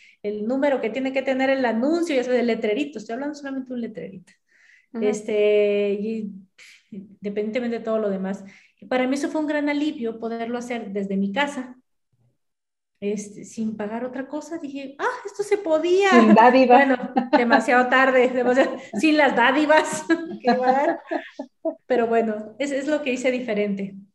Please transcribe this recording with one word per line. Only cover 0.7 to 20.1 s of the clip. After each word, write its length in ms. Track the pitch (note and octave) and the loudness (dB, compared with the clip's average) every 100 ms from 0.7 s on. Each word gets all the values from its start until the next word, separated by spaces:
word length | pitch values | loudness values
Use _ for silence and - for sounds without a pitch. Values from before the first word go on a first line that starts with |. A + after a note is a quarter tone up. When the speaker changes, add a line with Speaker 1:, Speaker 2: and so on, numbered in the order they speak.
| B3+ | 0
Speaker 1:
que 80 | A3 | -2
tiene 220 | A#3+ C4 | -4 -4
que 80 | C4+ | -2
tener 260 | C4 C4 C4 | -2 0 0
el 140 | C4+ B3 | 2 0
anuncio, 500 | A3 C4+ E4+ E4 C4+ | 0 0 0 0 0
ya 80 | |
sabes, 160 | B3 B3 | 0 0
el 60 | A#3 | 0
letrerito, 520 | A3+ G#3+ A3 D4+ G#3+ | 0 -2 -2 -4 -8
estoy 140 | G#3 A#3 | -10 -8
hablando 200 | C#4+ D4 | -8 -8
solamente 340 | C#4 C4+ B3+ | -10 -10 -8
de 60 | B3 | -8
un 60 | |
letrerito. 520 | A3 F#3+ E3+ F#3 - _ _ _ _ _ _ | -8 -10 -14 -16 -20 _ _ _ _ _ _
Speaker 2:
Ujú. 180 | A#3 G#3 | -4 -2
Speaker 1:
Este, 840 | G#3+ - G#3 G#3 G#3 G#3 G3+ G3+ | -2 -4 0 2 4 4 2 0
y 380 | G3+ G#3+ A3+ G3+ - - _ - - _ | -2 -4 -6 -8 -12 -20 _ -20 -20 _
independientemente 880 | G3+ - - G#3 G#3 G#3+ B3 A#3+ A3+ | -18 -18 -12 -8 -4 -4 -4 -4 -6
de 40 | G#3+ | -4
todo 140 | A3 | -2
lo 100 | G#3 | -2
demás. 340 | F#3+ F#3+ G3+ - - _ _ | -4 -4 -8 -12 -20 _ _
Y 60 | - | -4
para 200 | B3+ B3+ | -2 0
mí 80 | C#4+ | -2
eso 140 | D#4+ | -2
fue 120 | D#4 | -4
un 60 | D4 | -2
gran 220 | D4 D4 | -2 -2
alivio 500 | D4 D4+ - A3+ A3+ | -2 -2 -4 -8 -6
poderlo 380 | A3+ A3+ A#3 A#3+ | -8 -8 -6 -6
hacer 340 | A#3+ A#3+ G3+ | -6 -8 -6
desde 260 | G3+ G3 G3 | -6 -4 -2
mi 140 | G3 | 0
casa, 460 | C4 C#4+ C4 B3+ - _ _ _ _ _ _ _ _ _ _ _ _ | 0 -2 -4 -12 -16 _ _ _ _ _ _ _ _ _ _ _ _
este, 440 | G3+ G#3 - - - | -6 -6 -8 -16 -16
sin 300 | - A3 G#3+ | -8 -8 -6
pagar 300 | G#3 A3+ B3+ | -8 -6 -8
otra 220 | B3+ C4+ | -8 -10
cosa, 320 | D4+ D4 E4 | -10 -10 -12
dije, 360 | C#4+ C#4 C#4 - | -10 -12 -14 -6
"Ah, 200 | G#4+ B4 G4+ | -6 -6 -12
esto 160 | - | -8
se 140 | G#4 G4+ | -4 -2
podía". 540 | E4+ D#4 E4+ F#4 G4 | 0 0 2 4 6
Speaker 3:
Sin 240 | B3 A3 G#3 | 6 8 8
dádiva. 420 | A#3+ C4 B3 B3 | 8 8 8 6
Speaker 1:
Bueno, 360 | C4+ B3+ - - B3 | 6 2 -2 -4 0
demasiado 580 | C#4 A#3+ C#4 - B3 B3 | 2 4 2 4 2 4
tarde, 400 | C4 C4+ B3+ A#3 | 4 4 4 2
demasiado, 480 | B3 B3 B3+ - - - D4+ | 2 2 2 2 -2 -8 0
sin 180 | D#4 D4+ | 2 4
las 180 | C4+ A#3+ | 4 4
dádivas 680 | A#3+ C4 D4 D#4 D#4 - | 2 2 4 4 4 -4
<laughs> 340 | - | -2